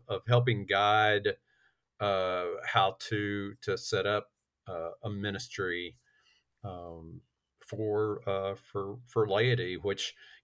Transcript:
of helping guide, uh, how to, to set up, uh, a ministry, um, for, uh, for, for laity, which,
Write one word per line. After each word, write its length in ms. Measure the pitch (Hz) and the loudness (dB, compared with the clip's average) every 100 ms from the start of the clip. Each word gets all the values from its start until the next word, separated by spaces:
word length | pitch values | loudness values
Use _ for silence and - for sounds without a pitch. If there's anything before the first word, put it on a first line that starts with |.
| - | -6
of 160 | 101 - | -6 4
helping 380 | 123 123 104 92 | 4 6 0 2
guide, 680 | 98 104 107 107 104 101 95 _ _ _ _ _ _ | 4 6 6 6 4 2 -2 _ _ _ _ _ _
uh, 460 | 104 95 92 90 87 92 - | 0 2 2 0 -2 -4 0
how 320 | 113 98 - | 2 2 0
to, 540 | - 107 104 101 101 101 | -6 -4 -2 -4 -6 -8
to 160 | - 95 | -4 -4
set 300 | - 104 98 | -2 0 2
up, 240 | 104 - _ _ _ - | 0 -2 _ _ _ -10
uh, 240 | 90 82 - | -8 -8 -8
a 60 | 110 | -8
ministry, 880 | 101 104 98 - - 92 87 87 - _ _ _ _ _ _ | -4 -4 -6 -8 -6 -4 -4 -6 -12 _ _ _ _ _ _
um, 580 | 101 90 87 85 82 127 _ _ _ _ - | -12 -12 -12 -14 -14 -18 _ _ _ _ -14
for, 640 | 107 107 104 107 104 - | -6 -2 0 0 -2 -4
uh, 260 | 98 98 98 | -2 -2 -6
for, 440 | _ 101 98 113 - | _ -6 -6 -10 -4
for 220 | 113 107 | 0 2
laity, 480 | 98 123 120 90 90 | 4 4 2 -2 -4
which, 380 | 95 98 - - - - | -2 -2 -4 -8 -20 -14